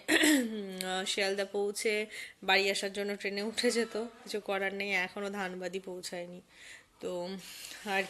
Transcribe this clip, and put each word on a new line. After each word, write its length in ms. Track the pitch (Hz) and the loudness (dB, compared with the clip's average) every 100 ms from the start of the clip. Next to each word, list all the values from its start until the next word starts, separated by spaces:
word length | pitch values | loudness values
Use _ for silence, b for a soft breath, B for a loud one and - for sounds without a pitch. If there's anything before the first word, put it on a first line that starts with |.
| - | 2
<clears throat> 1000 | 311 302 294 233 220 196 185 185 185 202 | 6 8 6 4 -2 -6 -4 -2 -2 0
শিয়ালদা 380 | - 196 196 196 | 2 2 2 0
পৌঁছে 600 | 202 202 208 226 208 214 B B B | 0 0 0 0 0 -2 B B B
বাড়ি 280 | 190 190 196 | 4 6 6
আসার 220 | 196 202 | 2 0
জন্য 220 | 196 202 202 | -2 -2 -2
ট্রেনে 260 | 196 202 | -2 -2
উঠে 300 | 214 214 240 | -2 0 2
যেত, 260 | 226 226 214 | 4 2 0
কিছু 420 | 233 - - 214 | -6 -8 -8 -6
করার 340 | 196 196 196 | -2 0 0
নেই, 180 | 196 202 | -2 0
এখনও 380 | 190 185 - 202 | 2 0 -2 -4
ধানবাদই 500 | 202 185 185 180 190 | -2 -4 -4 -6 -6
পৌঁছায়নি। 640 | 190 180 180 180 175 180 - B B B B - | -6 -8 -6 -6 -8 -12 -18 B B B B -10
তো 300 | 180 180 175 190 175 B B B 214 | -6 -4 -4 -6 -10 B B B 0
আর 180 | 196 190 | 0 0